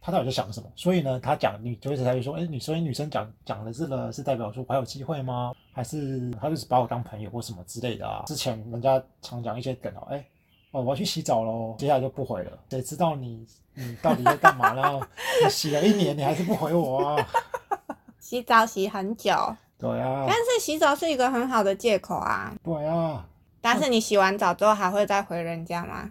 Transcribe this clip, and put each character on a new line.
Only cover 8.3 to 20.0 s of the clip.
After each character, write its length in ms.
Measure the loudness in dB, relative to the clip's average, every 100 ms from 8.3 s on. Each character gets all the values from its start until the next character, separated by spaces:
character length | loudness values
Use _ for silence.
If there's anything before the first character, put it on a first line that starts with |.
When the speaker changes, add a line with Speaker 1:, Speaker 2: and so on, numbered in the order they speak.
| -6
Speaker 1:
前 280 | -4 -6 -8
人 100 | -2
家 220 | 2 2 0 _
常 220 | -12 -8
讲 160 | -6 -6
一 20 |
些 140 | -6
梗 180 | -6 -8 -10
哦 100 | -10
，“哎， 100 | -10 -10 _ _ _ _
哦， 100 | -4
我 100 | -2
要 40 |
去 100 | 0
洗 160 | -2 -4
澡 220 | 0 2
咯。” 320 | 2 -2 -6 -4
接 120 | 2
下 80 | 2
来 40 |
就 80 | 2
不 160 | -4
回 160 | -6 -4
了。 80 | -6 -12 _
谁 100 | -8
知 160 | -6 0
道 200 | 0 0
你， 280 | -6 -10 -16 _ _
你 220 | -12 -12 -2
到 140 | 2
底 80 | 4
在 140 | 4 6
干 200 | 4 6
嘛 140 | 2
呢？ 260 | 4 0 0 -6 -8
Speaker 2:
<laughs> 240 | -2 4
Speaker 1:
你 80 | 4
洗 220 | 4 0
了 120 | 4
一 80 | 6
年， 220 | 6 4 2
你 60 |
还 100 | 0
是 120 | 2
不 100 | 0
回 180 | 0 2
我 440 | 2 2 2 2 2
啊。 100 | 2 0 -2 -12 -8 -8 _ -16 -16 -20
Speaker 2:
洗 220 | -8 -8
澡 220 | 4 4
洗 240 | 4 0 -2
很 280 | -2 -6 -2
久。 160 | 2 2 2 -4 _ _
Speaker 1:
对 220 | -4
啊。 260 | -2